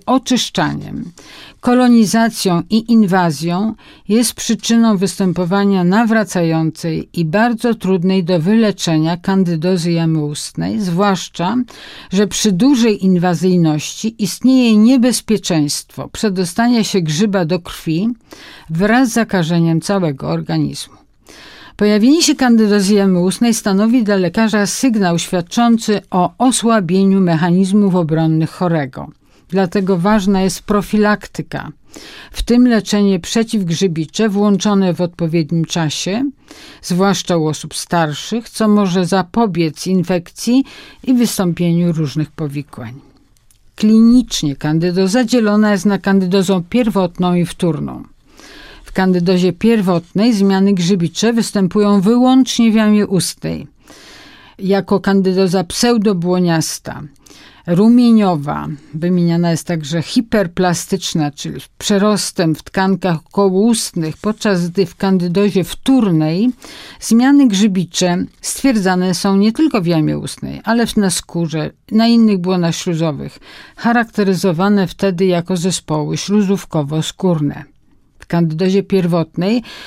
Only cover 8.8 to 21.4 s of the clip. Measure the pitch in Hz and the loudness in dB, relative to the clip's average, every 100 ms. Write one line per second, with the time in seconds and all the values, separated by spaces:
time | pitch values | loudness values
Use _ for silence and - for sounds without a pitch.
8.8 | - 160 160 175 196 190 175 165 180 185 | -2 0 0 -2 0 0 0 0 -2 -2
9.8 | 165 165 165 160 147 147 - - 175 220 | 0 0 0 -2 -4 -8 -10 -8 -6 -4
10.8 | 190 170 202 180 - - 170 240 240 - | -2 0 0 -2 -6 -6 -4 -2 -4 -10
11.8 | - - - 190 208 - 214 175 254 269 | -20 -20 -4 -2 0 0 0 2 2 4
12.8 | 233 208 190 180 180 165 185 180 160 151 | 2 2 2 2 2 0 2 2 2 0
13.8 | - - 220 - 185 - 247 262 240 214 | -6 -8 -8 -4 -6 -2 2 4 4 4
14.8 | 220 262 247 220 - 208 - 165 147 - | 6 4 2 0 -2 -2 0 -2 -2 -4
15.8 | - - 135 - 220 185 175 - 240 240 | -10 -14 -14 -4 -2 -2 -4 0 0 2
16.8 | 208 202 160 151 220 196 165 180 175 - | 0 0 0 0 0 0 0 -4 -6 -10
17.8 | - 160 220 240 _ - - - - 160 | -4 -2 -4 -6 _ -20 -20 -20 -8 -2
18.8 | 208 240 262 233 226 190 160 170 165 165 | 2 2 2 0 -2 -2 0 0 0 0
19.8 | - 196 170 135 151 165 160 160 143 139 | -2 -2 -2 -4 -6 -6 -4 -4 -4 -6
20.8 | - - _ _ - - | -16 -20 _ _ -20 -20